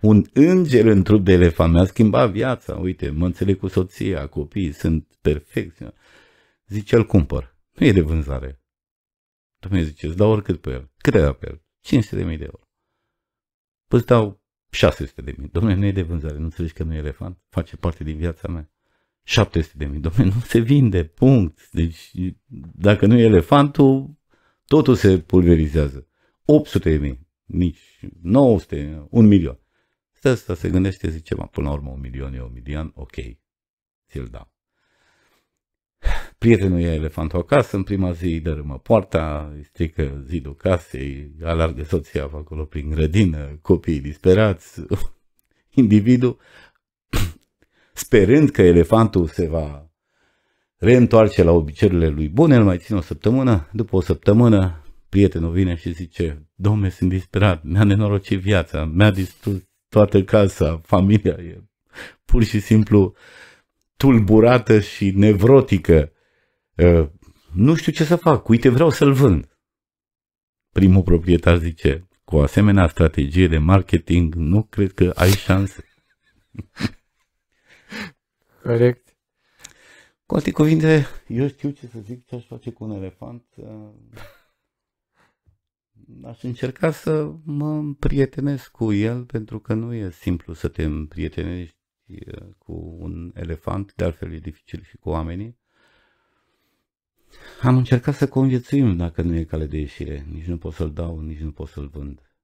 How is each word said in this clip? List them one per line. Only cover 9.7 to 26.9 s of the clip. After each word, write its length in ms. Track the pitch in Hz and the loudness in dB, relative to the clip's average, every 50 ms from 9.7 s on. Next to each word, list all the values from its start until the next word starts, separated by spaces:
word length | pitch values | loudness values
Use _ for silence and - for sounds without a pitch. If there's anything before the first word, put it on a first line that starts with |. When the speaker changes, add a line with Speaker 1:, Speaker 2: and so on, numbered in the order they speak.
| 98 92 | -2 -2
Speaker 1:
zice: 240 | 80 78 76 _ - | -2 -4 -8 _ -10
„Îți 100 | - 80 | -10 -2
dau 140 | 90 104 107 | 0 0 2
oricât 300 | 110 104 - - 87 80 | 2 0 -2 -6 -8 -6
pe 100 | _ - | _ -12
el.” 200 | 65 64 67 _ _ | -12 -12 -14 _ _
„Cât 180 | _ - 147 117 | _ -4 0 2
ai 60 | 104 | 2
dat 180 | 76 71 67 _ | 2 2 -2 _
pe 80 | - - | -12 -16
el?” 140 | 67 73 _ _ _ _ | -16 -18 _ _ _ _
Cinci 240 | _ - - 123 107 | _ -2 -2 -2 -2
sute 120 | - - | -2 -8
de 80 | 98 90 | -8 -8
mii 120 | 85 80 | -8 -8
de 80 | 78 73 | -10 -12
euro. 160 | - - - _ _ _ _ _ _ _ _ _ _ _ _ _ _ _ _ _ _ _ _ _ _ _ _ _ _ | -14 -16 -20 _ _ _ _ _ _ _ _ _ _ _ _ _ _ _ _ _ _ _ _ _ _ _ _ _ _
„Păi 100 | - 123 | -2 -2
îți 80 | 120 | 2
dau 360 | - 123 117 110 104 98 _ _ _ _ _ _ _ | 4 2 2 2 -2 -8 _ _ _ _ _ _ _
șase 360 | - - - 87 71 - 71 | -4 0 0 0 0 -2 -12
sute 160 | 69 _ - | -14 _ -16
de 120 | 65 69 69 - | -16 -16 -14 -14
mii.” 100 | 69 - | -16 -8
„Dom'le, 260 | _ 87 98 113 92 | _ -2 -2 0 0
nu 80 | 92 101 | 0 -2
e 80 | 101 | -2
de 100 | 98 98 | -2 -4
vânzare, 360 | 90 80 87 82 71 78 73 73 | -6 -6 -6 -8 -8 -8 -10 -8
nu 60 | 80 | -10
înțelegi 280 | 80 - - 87 80 | -10 -8 -8 -10 -10
că 100 | - - | -8 -10
nu 120 | 90 80 80 | -8 -8 -8
e 20 | |
elefant? 420 | 78 73 73 69 _ - 90 90 _ _ _ | -8 -8 -10 -12 _ -16 -16 -16 _ _ _
Face 280 | _ - 80 - - | _ -8 -8 -8 -14
parte 280 | - - - 87 _ 80 | -8 -8 -8 -8 _ -10
din 120 | 78 78 | -12 -10
viața 320 | 76 82 85 80 _ - 82 | -8 -8 -8 -8 _ -12 -12
mea.” 220 | 85 82 78 _ _ _ _ _ _ _ _ _ _ _ _ | -12 -12 -14 _ _ _ _ _ _ _ _ _ _ _ _
Șapte 380 | - - 123 104 - - 82 | -4 0 0 0 0 0 -4
sute 140 | 80 - _ | -4 -4 _
de 80 | 69 73 | -12 -10
mii. 160 | 71 69 73 | -8 -8 -6
„Dom'le, 240 | 71 82 82 - - | -8 -4 0 2 0
nu 160 | 95 95 123 120 | 2 0 -2 -6
se 140 | - - 117 | 0 0 0
vinde, 460 | 113 113 143 143 131 113 90 90 80 | 2 2 2 2 2 2 0 -2 -4
punct.” 640 | - _ _ 120 131 139 120 92 80 _ _ _ _ | -6 _ _ 4 4 4 4 2 -2 _ _ _ _
Deci, 400 | - 85 82 82 82 - - - _ - 92 92 85 _ _ _ - - 67 85 - | -4 -4 -4 -4 -4 -10 -20 -18 _ -8 -8 -8 -10 _ _ _ -20 -20 -20 -20 -14
dacă 320 | - 82 101 104 - - | -2 2 2 2 4 4
nu 120 | 101 120 120 | 4 6 6
e 40 | 117 | 6
elefantul, 920 | 113 104 90 82 - 147 143 143 147 143 - 143 135 135 135 135 147 151 _ _ _ _ _ _ _ _ _ _ | 6 6 4 4 4 4 4 4 2 2 4 4 4 4 0 -4 -10 -18 _ _ _ _ _ _ _ _ _ _
totul 280 | _ 139 156 151 131 127 | _ 2 2 4 4 2
se 240 | - - 101 95 90 | 4 4 4 4 2
pulverizează. 880 | 78 _ - 92 90 85 85 80 80 76 71 80 73 71 67 69 65 _ _ _ _ _ _ _ _ | 0 _ 2 4 4 6 4 4 2 0 0 -2 -2 -2 -6 -12 -20 _ _ _ _ _ _ _ _
Opt 240 | - 147 151 147 - | 2 2 2 2 0
sute 220 | - 101 - 85 | -6 -2 0 0